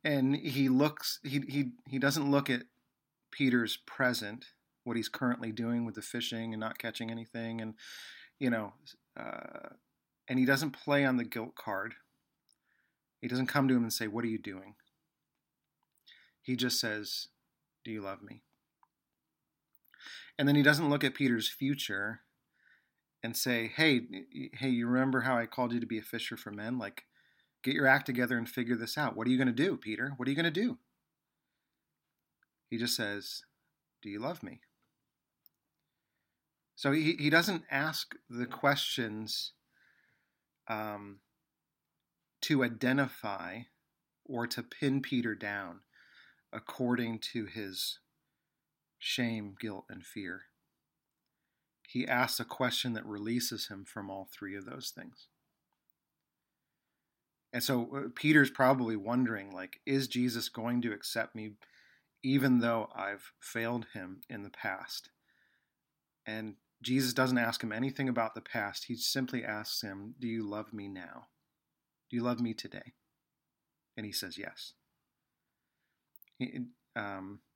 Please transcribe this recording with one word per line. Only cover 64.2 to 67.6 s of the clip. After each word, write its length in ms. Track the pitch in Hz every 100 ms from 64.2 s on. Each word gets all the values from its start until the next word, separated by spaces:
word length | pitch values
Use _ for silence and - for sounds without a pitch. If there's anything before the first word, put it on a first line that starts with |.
| -
in 140 | 110
the 60 | 101
past?" 600 | - 104 95 95 - - _ _ _ _ _ _ _ _ _ _ _ -
And 320 | 110 107 98 _ _
Jesus 320 | 120 131 131
doesn't 240 | 131 131 127
ask 260 | 117 -